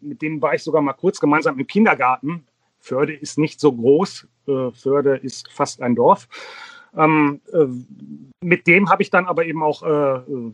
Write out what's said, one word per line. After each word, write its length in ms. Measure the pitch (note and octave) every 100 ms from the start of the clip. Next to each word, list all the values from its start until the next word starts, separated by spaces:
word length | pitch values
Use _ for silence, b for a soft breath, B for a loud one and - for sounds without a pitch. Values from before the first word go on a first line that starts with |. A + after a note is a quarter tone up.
mit 220 | D3 C#3+
dem 180 | D#3 D#3
war 140 | D3+
ich 80 | D#3
sogar 200 | - D#3
mal 100 | C#3+
kurz 280 | - F3+ -
gemeinsam 380 | D3+ D3+ D#3 C3+
im 80 | C3+
Kindergarten. 800 | G3+ G#3+ C#3 B2+ B2+ C#3+ E3+ - _ _ _
Förde 360 | - C3 D3
ist 240 | D3+ D3 -
nicht 220 | D#3 -
so 120 | D3+
groß, 560 | B2 A#2 D3 G3 - - _ -
äh, 240 | C3+ B2+
Förde 440 | A#2+ C3+ C#3+ C#3 C3
ist 340 | C3 - -
fast 300 | - C#3+ -
ein 140 | B2+ A#2
Dorf. 320 | C3 G3 - B B B B B B -
Ähm, 440 | D#3 D#3 D3 C#3+ -
äh, 140 | D#3 C#3 B2 B2+ C3+ C#3 D3 C3+ _
mit 220 | F3+ E3+ -
dem 220 | F3 G3+
hab 100 | G3
ich 100 | G3
dann 160 | F#3+ F#3
aber 180 | E3+ E3
eben 160 | D#3
auch, 200 | D#3 D3
äh, 380 | E3+ D3 C#3 C3 B2+ C3+ A#2